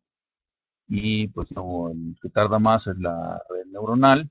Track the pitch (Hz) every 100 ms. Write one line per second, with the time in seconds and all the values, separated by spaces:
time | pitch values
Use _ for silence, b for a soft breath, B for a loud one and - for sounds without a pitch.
0 | _ _ _ _ _ _ _ _ - 101
1 | 107 107 107 107 - 92 90 87 85 82
2 | 82 82 - - 104 107 110 113 101 92
3 | 87 82 85 87 - 90 92 98 107 120
4 | 135 139 151